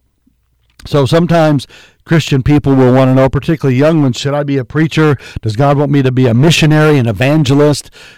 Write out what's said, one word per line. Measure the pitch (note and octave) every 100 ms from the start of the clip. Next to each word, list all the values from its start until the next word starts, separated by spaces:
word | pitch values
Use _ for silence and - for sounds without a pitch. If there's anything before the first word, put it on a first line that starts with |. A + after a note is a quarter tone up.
| _ _ _ _ _ _ _ - -
So | D3 C3
sometimes | E3 F3 E3+ D#3 C#3+ - - - _ -
Christian | E3 - C#3
people | B2 D3 C#3
will | C3+ B2+
wanna | B2+ C3 C3
know, | C3
particularly | C#3+ C#3+ E3 C#3 B2
young | D3+ E3
ones, | C#3 A#2
"Should | C#3
I | C#3+
be | C#3+ C#3
a |
preacher? | B2 D3+ D#3+ - D#3 C#3 - -
Does | A2 G#2+
God | C#3+ C#3+
want | C#3+
me | C#3+
to | C3
be | B2 B2+
a |
missionary, | A2+ D#3+ D3+ D#3 D3+ D3+ D3
an | A#2
evangelist, | G2 C3 D#3 B2 C#3 D3 C#3 - - -